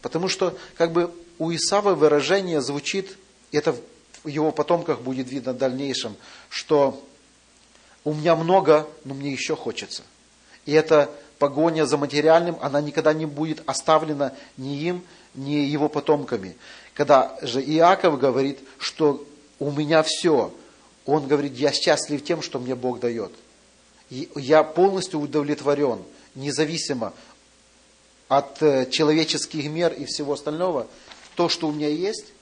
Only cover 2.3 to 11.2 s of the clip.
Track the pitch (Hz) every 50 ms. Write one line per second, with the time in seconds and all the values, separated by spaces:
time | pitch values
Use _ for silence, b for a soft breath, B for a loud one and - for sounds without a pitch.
2.3 | 185 202 190 180 165 151 127 127 143 143 139 - - 196 185 - - - - _
3.3 | _ _ _ _ - 147 143 165 139 117 - - - _ _ _ - - _ 156
4.3 | 139 151 151 156 147 - 147 - 175 165 - - 143 113 127 127 131 127 131 123
5.3 | 131 139 117 131 127 120 135 131 123 131 143 139 127 - - 113 104 B B B
6.3 | B B B B - - - - 156 147 139 135 135 - - - - _ _ _
7.3 | _ _ _ _ _ _ _ _ b b b b b b _ 151 151 151 151 175
8.3 | 165 165 160 165 185 190 160 147 156 151 151 - - - - 131 135 139 139 143
9.3 | 135 127 - - 156 - - 117 107 - - - - - - _ _ _ _ _
10.3 | _ b b b b b b - 147 156 151 151 160 147 - - B B